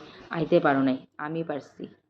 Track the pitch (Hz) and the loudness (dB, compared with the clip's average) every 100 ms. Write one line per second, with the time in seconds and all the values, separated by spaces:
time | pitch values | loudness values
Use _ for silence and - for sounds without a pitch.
0 | - - - 170 151 139 147 135 135 131 | -8 -20 -8 -6 2 4 4 4 2 0
1 | - - 151 165 165 147 - - - - | -6 -12 -8 -6 -6 -8 -10 -16 -18 -18